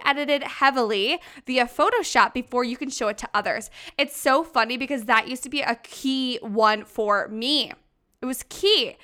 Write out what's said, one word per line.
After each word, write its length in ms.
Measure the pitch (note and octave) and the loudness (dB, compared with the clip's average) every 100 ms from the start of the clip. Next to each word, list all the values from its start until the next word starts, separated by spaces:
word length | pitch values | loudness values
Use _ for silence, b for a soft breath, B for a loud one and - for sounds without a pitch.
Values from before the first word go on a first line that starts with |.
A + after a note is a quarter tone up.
edited 400 | C#4 C#4+ D4 C#4+ | 0 0 0 0
heavily 760 | - - C4+ C4 A3 G#3 A3 F4 B B | -2 2 2 4 2 2 0 -2 B B
via 220 | - B3+ A#3+ | -2 0 0
Photoshop 640 | - F4+ A#4 - B3 G3+ | 2 2 2 2 4 2
before 300 | B3+ B3 B3 | 0 -4 -2
you 140 | B3 B3+ | -2 -4
can 140 | C#4 | -8
show 180 | - A3 | -4 -4
it 100 | G#3 | -4
to 100 | - | -4
others. 360 | G#3 G3+ - - B B B | -2 -2 -4 -8 B B B
It's 200 | D4 - | -4 0
so 280 | C#4+ C4+ | 2 2
funny 320 | E4 B3 A3+ B3 | 2 0 0 -2
because 300 | C4 C#4 G#3+ | -4 -4 0
that 200 | A3 G#3+ | 0 0
used 160 | B3+ | -6
to 80 | C4 | -6
be 120 | C#4+ | -4
a 120 | C4+ | -2
key 640 | A#3+ - - C4+ C4 B3+ A#3+ | -4 -8 -6 -2 -2 -2 -4
one 420 | A3 G#3+ G#3+ G#3+ | -4 2 2 2
for 420 | - - G#3 G3+ - | -4 -4 0 0 0
me. 440 | G#3+ B3+ D4 - - _ _ _ - | -4 0 0 -2 -8 _ _ _ -10
It 60 | B3+ | -8
was 160 | B3+ - | -8 -10
key. 480 | - G4 G4+ G#3+ - | -2 2 2 0 -8